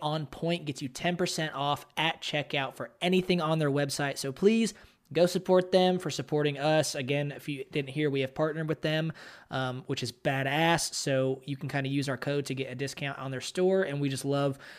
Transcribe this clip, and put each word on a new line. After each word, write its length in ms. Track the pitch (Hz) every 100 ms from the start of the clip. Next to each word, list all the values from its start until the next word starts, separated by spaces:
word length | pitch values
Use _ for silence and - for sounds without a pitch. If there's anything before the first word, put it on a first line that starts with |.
on 260 | 151 156 147
point, 380 | - 165 175 147
gets 160 | 135
you 60 | 135
ten 300 | - 175 175
percent 360 | 175 - 156 135
off 300 | 143 143 - -
at 240 | 160 -
checkout 540 | - 151 143 143 131 -
for 160 | 117 -
anything 400 | 175 185 180 175
on 180 | 156 160
their 120 | 147
website. 460 | 139 143 - 143 -
So 140 | 139
please 420 | 135 196 226 226 - - _ -
go 140 | 156 175
support 440 | 185 185 185 180
them 280 | 185 185 180
for 100 | 160
supporting 480 | - 135 151 147 139
us. 380 | 151 156 143 147
Again, 360 | 127 143 143
if 160 | 127 -
you 160 | 139 -
didn't 180 | 151 135
hear, 200 | 147 147
we 120 | 139
have 120 | 131
partnered 340 | 143 156 156 156
with 140 | 156
them, 320 | 156 156 160 - - - -
um, 320 | 131 127 127 -
which 160 | 120
is 100 | 113
badass. 840 | - 143 135 135 147 165 165 - -
So 460 | 147 135 131 135 -
you 100 | 135
can 140 | 135
kinda 200 | 139 135
use 200 | 139 139
our 80 | 123
code 300 | 143 143 139
to 80 | 135
get 160 | 127
a 40 | 127
discount 440 | 139 - 143 143
on 100 | 135
their 100 | 131
store. 440 | - - 185 190
And 180 | 185 143
we 80 | 143
just 160 | 135 139
love 320 | 143 143 135 -